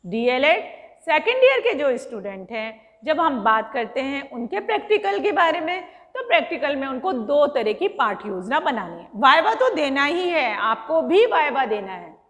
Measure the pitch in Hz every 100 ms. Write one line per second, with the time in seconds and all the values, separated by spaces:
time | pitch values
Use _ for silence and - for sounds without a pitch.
0 | 180 220 240 254 285 370 - - - _
1 | - 311 320 508 523 508 466 311 285 240
2 | - 226 196 190 185 226 220 220 _ _
3 | 226 311 330 262 208 220 220 262 226 247
4 | 269 277 - 247 233 392 - 427 415 427
5 | 392 403 330 339 330 330 311 370 359 -
6 | - 508 480 339 - 240 277 277 269 254
7 | 370 262 214 294 285 285 214 208 370 -
8 | 233 196 214 185 185 285 339 240 175 170
9 | 175 202 262 311 339 453 508 370 285 269
10 | 285 349 359 330 247 202 208 226 - 320
11 | 247 359 466 339 302 269 254 214 190 185
12 | 175 - _